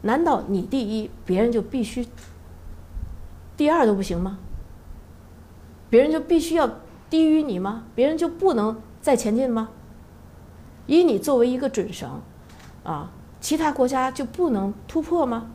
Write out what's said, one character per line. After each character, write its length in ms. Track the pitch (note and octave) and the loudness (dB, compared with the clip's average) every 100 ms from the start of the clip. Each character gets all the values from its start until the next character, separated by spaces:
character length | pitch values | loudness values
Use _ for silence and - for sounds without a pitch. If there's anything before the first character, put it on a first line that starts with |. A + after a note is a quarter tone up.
难 220 | G3+ C4 | 0 2
道 180 | E4+ B3+ - | 2 0 0
你 140 | F#3+ | -4
第 180 | - C4+ | -2 -4
一， 240 | G#3 A3 G#3+ - | -2 -4 -6 -12
别 160 | - F#3 | -2 2
人 120 | A#3 | 2
就 100 | A#3 | 0
必 180 | A3+ C4+ | -2 -4
须 200 | G#3+ B3 A#3+ - - - - - - - - - - - - - - - | -4 -6 -8 -12 -20 -20 -20 -18 -16 -18 -12 -10 -10 -12 -16 -16 -20 0
第 140 | D4 | 2
二 160 | E4 A#3 | 4 4
都 80 | |
不 80 | G3 | 2
行 180 | F#3+ E3+ | -2 -4
吗？ 180 | F#3 G3 - - - - - - - - - - - - - - - | -4 -8 -12 -12 -12 -18 -18 -18 -18 -20 -20 -20 -20 -20 -20 -20 4
别 140 | A3+ | 6
人 80 | D4 | 6
就 80 | D#4 | 2
必 220 | D4+ E4+ | 2 2
须 160 | D#4+ D#4+ | 2 2
要 120 | B3+ - - - - | 2 -2 -18 -20 -2
低 160 | D#4+ | 2
于 180 | D#4+ D#4 | 4 4
你 160 | D4+ F#3 | 2 -2
吗？ 260 | F#3+ A3+ - | -4 -6 -8
别 140 | - C4+ | 2 2
人 100 | D#4+ | 2
就 100 | E4+ | -2
不 260 | E4+ F#4+ | 2 2
能 280 | A#3+ G#3 A3+ - - | 4 0 -4 -14 -6
再 140 | - | 0
前 220 | B3 A#3 A3 | 2 2 0
进 120 | C4 | 0
吗？ 200 | A3+ A3 - - - - - - - - - - - - | -2 -4 -12 -20 -20 -20 -20 -20 -20 -20 -20 -20 -16 2
以 180 | D#4 | 4
你 120 | F4 G3+ | 4 2
作 200 | - C4 | 2 2
为 120 | A#3+ | 2
一 80 | B3+ | 2
个 120 | C4+ | -2
准 240 | - G3+ | -2 -6
绳， 280 | - A#2+ C3+ - - - - - - | -8 -12 -12 -16 -20 -20 -20 -20 -16
啊， 300 | - D3+ F3 - - - | -10 -10 -10 -18 -20 -12
其 160 | - D4+ | -4 0
他 140 | D#4 | 0
国 160 | C#4 B3+ | 2 0
家 240 | C4 C4 | 2 -2
就 140 | C4 | -4
不 260 | B3+ - E4+ | -8 -2 0
能 240 | A3 G3 G#3+ - | 0 -2 -6 -6
突 120 | D#4+ | -4
破 240 | D#4+ E4+ | -2 0
吗？ 280 | C4 A3+ A3+ | 0 -2 -8